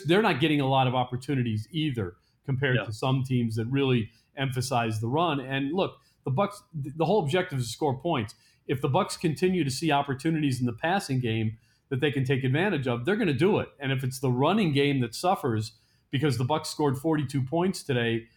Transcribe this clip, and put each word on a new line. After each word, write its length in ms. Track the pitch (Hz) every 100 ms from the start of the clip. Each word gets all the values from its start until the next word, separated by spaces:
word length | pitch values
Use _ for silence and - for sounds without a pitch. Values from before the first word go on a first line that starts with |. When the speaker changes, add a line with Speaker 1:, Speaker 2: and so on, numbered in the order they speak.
Speaker 1:
they're 180 | 143 185
not 180 | 220 135
getting 200 | 160 147
a 80 | 135
lot 200 | 135 127
of 80 | 127
opportunities 720 | 123 123 - 135 120 107 110
either 440 | 165 156 117 90 - _ _
compared 320 | - 135 139 123
Speaker 2:
Yeah. 80 |
Speaker 1:
to 80 | 101
some 320 | 107 131 135
teams 320 | 131 127 117 110
that 100 | 113
really 440 | 135 135 123 107 _ _ -
emphasize 640 | 135 127 127 123 117 107
the 80 | 113
run. 320 | 147 170 139
And 320 | 131 135 139
look, 240 | 185 147 - _ _
the 60 | 143
Bucs, 260 | 135 202 - - 156
th-, 120 | 147 160
the 80 |
whole 180 | 160 214
objective 360 | 143 175 - 135
is 80 | 113
to 60 |
score 260 | - 151 131
points. 360 | 170 143 104 - _ _ -
If 140 | 131
the 100 | 151
Bucs 280 | 160 190 -
continue 460 | 165 - 185 185
to 60 | 135
see 200 | 131 160
opportunities 680 | 143 143 131 160 160 147 120
in 60 | 123
the 60 |
passing 480 | - 160 196 - 131
game 360 | 120 113 110 110 _ _ _
that 120 | 127
they 100 | 151
can 140 | 139
take 200 | 127 135
advantage 420 | 135 143 208 156 127
of, 180 | 120
they're 120 | 127 214
gonna 160 | 190
do 260 | 120 185 170
it. 100 | - -
And 120 | 135
if 120 | 135
it's 140 | 131 -
the 120 | 135
running 420 | 123 147 214 175
game 280 | 139 143 139
that 140 | 117
suffers 580 | - 180 190 139 110 110 - _ _ _
because 280 | 135 147 127
the 60 |
Bucs 220 | 131 156 -
scored 320 | - 147 135
forty-two 440 | 160 156 139 139
points 400 | 131 165 185 -
today, 440 | - 123 117 113 113